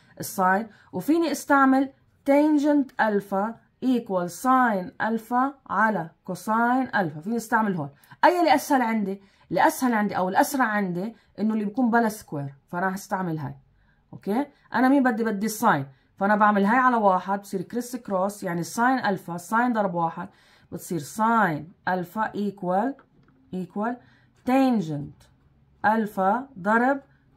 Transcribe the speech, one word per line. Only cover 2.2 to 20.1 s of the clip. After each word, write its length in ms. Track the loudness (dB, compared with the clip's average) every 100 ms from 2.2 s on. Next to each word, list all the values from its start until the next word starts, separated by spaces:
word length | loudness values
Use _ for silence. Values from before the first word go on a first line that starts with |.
تانجنت 760 | 2 4 6 4 4 2 0 0
الفا 540 | 0 0 -2 -4 -4 -8 _ _
ايكوال 480 | -2 -2 0 -4 -4
ساين 600 | -4 2 4 4 0 -4 -6
الفا 540 | -4 -4 -2 0 0 -4 -6
على 440 | 0 0 0 -4 _
كوساين 720 | -12 -10 -2 0 2 0 0
الفا، 260 | -2 -2 -4
فيني 160 | -6 -6
استعمل 400 | -2 0 0 -2
هون. 140 | -6 -12 _ 2
اي 160 | 2 4
اللي 140 | 4
اسهل 280 | 2 2 0
عندي؟ 400 | 2 -2 -2 -6 _ _ _
اللي 160 | 2 2
اسهل 280 | 2 0
عندي 220 | 0 0 -2
او 120 | -2
الاسرع 360 | 2 0 2
عندي 500 | 0 0 -2 -4 -6 -10 _ -6
انه 160 | -2
اللي 100 | -2
بيكون 260 | -4 0 2
بلا 180 | 2 0
سكوير، 460 | -4 -10 -10 -10 -12 _
فراح 260 | -4 -4
استعمل 440 | -4 -6 -6 -4 -4
هاي. 160 | -6 -12 _ _ _ _ _
اوكي، 340 | -14 -4 -2 -4 _ _
انا 140 | 0 4
مين 140 | 6
بدي؟ 220 | 4 2
بدي 220 | -2 -2 -4
الساين، 400 | 0 2 2 -2 -14 _ _
فانا 200 | 0 4
بعمل 280 | 4 4
هاي 140 | 4 4
على 180 | 4 4
واحد 440 | 4 2 0 -6
بصير 220 | -4 -8
كريس 340 | -6 -6 -6 -10
كروس، 460 | -4 -2 -2 -4
يعني 200 | -6 -4
ساين 360 | -4 0 0 2
الفا، 380 | -2 -4 -6 -12
ساين 360 | -4 0 0
ضرب 220 | 0 -2
واحد 340 | 0 -4